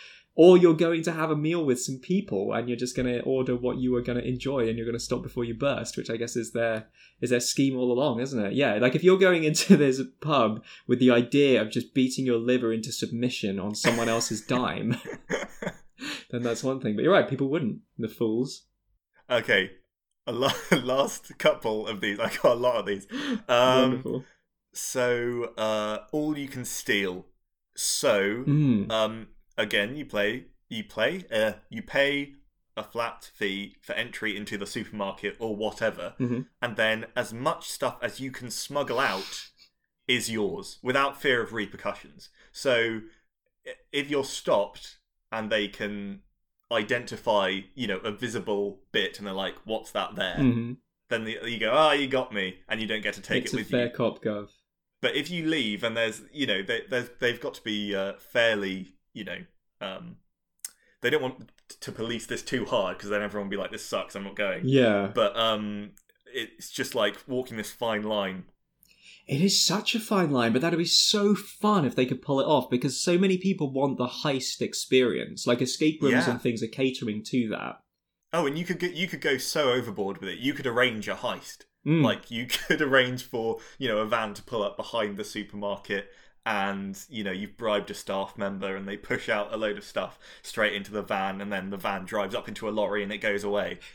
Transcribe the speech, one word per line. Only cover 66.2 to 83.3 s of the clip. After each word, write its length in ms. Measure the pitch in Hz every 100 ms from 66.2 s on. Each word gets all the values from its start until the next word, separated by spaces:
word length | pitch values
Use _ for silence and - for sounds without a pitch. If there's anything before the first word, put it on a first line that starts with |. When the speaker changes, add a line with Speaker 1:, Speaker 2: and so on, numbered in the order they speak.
| _
Speaker 2:
it's 380 | 123 113 - -
just, 240 | - 127 123
like, 220 | 104 101 -
walking 300 | 127 127 113
this 140 | 101
fine 320 | - 117 107
line. 420 | 107 104 98 92 90 _ _ _ _ _ - - -
Speaker 1:
It 140 | 135
is 180 | 196 -
such 320 | - 196 - 233
a 40 |
fine 300 | 220 202 165
line, 220 | 135 117
but 80 | 123
that'd 160 | 165 165
be 80 | 170
so 480 | - - 208 202 202
fun 500 | - - 214 202 131
if 100 | -
they 100 | 127
could 160 | 131
pull 180 | - 139
it 60 | 143
off, 240 | 147 123
because 300 | 127 143 -
so 160 | - 175
many 200 | 190 185
people 340 | 190 190 143
want 260 | 131 139 127
the 100 | 123
heist 540 | - 151 135 - -
experience. 840 | 120 - - 131 123 65 58 - -
Like, 140 | 123
escape 400 | 127 - 156 156
rooms 120 | 143 127 -
Speaker 2:
Yeah. 40 |
Speaker 1:
and 100 | 120
things 200 | 131 113
are 40 | 110
catering 560 | - 135 127 117 107 107
to 240 | 127 110
that. 320 | - - - _ _ _ _ -
Speaker 2:
Oh, 120 | 165 147
and 120 | 151
you 80 | 175
could 140 | 175
get, 140 | 180
you 140 | 170 185
could 140 | 131
go 160 | 156 131
so 340 | - 160 135
overboard 460 | 127 120 101 98 90
with 100 | 95
it. 100 | 85
You 140 | 131
could 140 | - 123
arrange 400 | 117 127 110 101
a 80 | 92
heist. 500 | 120 92 - - - _ 135
Speaker 1:
Mm. 160 | 160
Speaker 2:
Like, 260 | 127 95 -
you 160 | 117 123
<laughs> 200 | - -
could 140 | 151
arrange 420 | 147 131 127 127
for, 360 | -